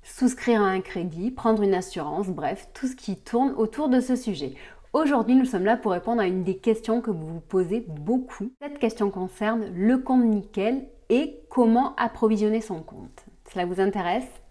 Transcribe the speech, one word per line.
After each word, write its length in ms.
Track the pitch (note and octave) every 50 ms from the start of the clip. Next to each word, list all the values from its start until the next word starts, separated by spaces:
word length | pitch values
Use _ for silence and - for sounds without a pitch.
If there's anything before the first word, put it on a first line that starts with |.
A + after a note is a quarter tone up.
| _
souscrire 580 | - - - C4 B3 B3+ - - B3 A#3 G#3+
à 40 | G3+
un 140 | F#3+ F#3+ F#3+
crédit, 520 | F#3 - - F3+ E3+ F3+ D#3 E3+ F#3+ B3
prendre 320 | B3+ - - A3+ A3 G#3+ G#3
une 100 | G3 F#3+
assurance, 540 | F#3 F3+ - - F3+ D3 D3 D3 F3 G3+ F#3
bref, 400 | F3 D#3 D3+ C#3 F3 - - - -
tout 120 | - C4+
ce 80 | B3+ B3+
qui 220 | - - - F#3+
tourne 360 | - _ - - A#3+ C4 C#4 -
autour 320 | - A3 G#3+ - C#4+ D4+ C4
de 100 | B3+ B3+
ce 160 | B3+ B3+ B3+
sujet. 400 | B3+ - A3+ F#3+ D3 D3 B2+ - - - - - - - -
Aujourd'hui, 420 | - D4+ D#4+ C#4 C#4+ B3 A3 A3+ B3+
nous 100 | C4 B3+
sommes 200 | B3+ A3 F3+ F#3
là 120 | G#3+ A#3
pour 140 | B3 - G#3+
répondre 300 | F3+ F3 - A3+ A#3+ A#3
à 80 | G3 F3+
une 160 | F#3 F#3 F3+
des 140 | F#3 F#3 F#3+
questions 420 | - A#3 A3 A3 - - A3 A#3+
que 100 | A#3 A3+
vous 160 | G3 E3 D#3
vous 140 | D#3 E3 E3
posez 440 | - - - F#3 F#3 E3 G3+ A#3+ - F3+
beaucoup. 640 | D#3 D3 D3 F#3 B3 B3+ B3+ - - - G3+ B3+ - _
Cette 160 | C#4+ C#4+ C#4+ C#4+
question 320 | - A3+ A3 - G#3 G3+
concerne 640 | G3 F#3+ F#3 F3+ - - G#3+ G#3+ A3+ A3+ G#3+ - F3+
le 240 | F3 G3 A3 C4 B3+
compte 260 | C4 - B3+ B3+ A#3+
Nickel 600 | A3+ G#3+ G3+ F#3+ - - G3+ G3 A3 C4 C4+ B3+ - - - _ _
et 320 | A3+ B3+ D#4+ D4+ - - - -
comment 480 | - C4 A#3+ A3+ A3+ A#3+ C4+ - -
approvisionner 640 | - - A3+ - - A#3 G#3+ A3 G3+ G#3+ G#3+ A3 A3+
son 200 | A3 - F#3 D#3+
compte. 440 | D#3+ - - - - B2 - - _ - - _ _ -
Cela 140 | - F#3+ F3+
vous 160 | F3 F#3 F#3
intéresse ? 460 | F#3+ G3+ G3 G#3 F3 F3 F#3 A#3 D#3+ - - - - -